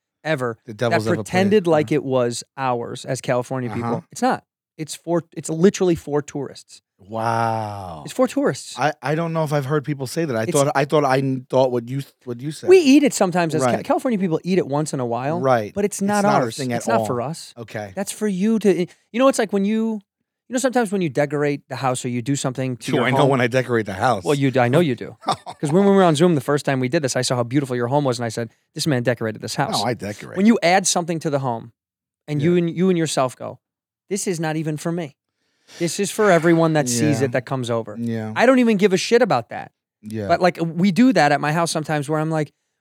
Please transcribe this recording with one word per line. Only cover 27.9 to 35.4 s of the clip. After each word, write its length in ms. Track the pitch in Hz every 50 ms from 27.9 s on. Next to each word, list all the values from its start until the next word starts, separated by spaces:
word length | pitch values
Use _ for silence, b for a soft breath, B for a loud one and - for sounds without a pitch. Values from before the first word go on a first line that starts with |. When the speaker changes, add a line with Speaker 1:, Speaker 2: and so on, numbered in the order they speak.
| 139 147 147
Speaker 1:
was, 140 | 131 120 117
and 60 | 120
I 40 | 117
said, 200 | - - 117 113 _ _ _ _ -
"This 120 | 156 -
man 180 | 165 139 123 120
decorated 380 | 127 120 - 117 110 107 - -
this 120 | 113 -
house." 260 | - 139 - 202 123
Speaker 2:
No, 40 | 104
I 100 | 120 123
decorate. 420 | - 92 101 104 - - - 107
Speaker 1:
When 100 | 180 202
you 120 | 226 233 - -
add 240 | 170 180 196 185 -
something 320 | - 185 175 156 175 160
to 100 | - 165
the 80 | 143 139
home, 340 | 131 131 117 113 113 117 - _ _ _ _ _ _ _ _ _ _
and 160 | - 151 147 139
you 120 | 170 175
Speaker 2:
Yeah. 40 | 175
Speaker 1:
and, 120 | 170 170 151
you 120 | - 180 190
and 100 | 185 170
yourself 380 | 165 143 - 147 135 127 -
go, 240 | - 120 110 131 - _ _ _ _ _ _ _ _ _ -
"This 180 | 190 202 -
is 140 | - 180 156
not 160 | 165 156 156
even 200 | 160 160 160 156
for 140 | 143 - 170
me. 260 | 170 180 165 135 - _ _ _ _ _